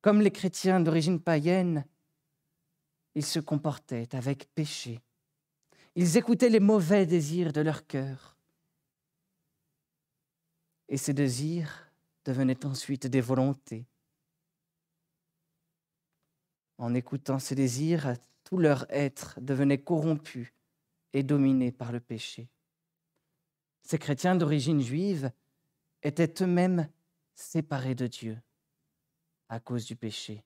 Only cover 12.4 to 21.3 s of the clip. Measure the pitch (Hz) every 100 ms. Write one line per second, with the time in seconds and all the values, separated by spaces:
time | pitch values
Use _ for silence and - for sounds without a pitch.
12.4 | 131 127 147 131 - 135 131 131 120 131
13.4 | 131 135 - 113 120 _ _ _ _ _
14.4 | _ _ _ _ _ _ _ _ _ _
15.4 | _ _ _ _ _ _ _ _ _ _
16.4 | _ _ _ - 120 123 123 143 - 135
17.4 | - 135 131 123 160 170 143 120 _ _
18.4 | - 185 156 139 123 139 143 - - -
19.4 | 131 135 139 139 - 170 156 151 151 131
20.4 | 120 _ _ _ _ _ _ 139 135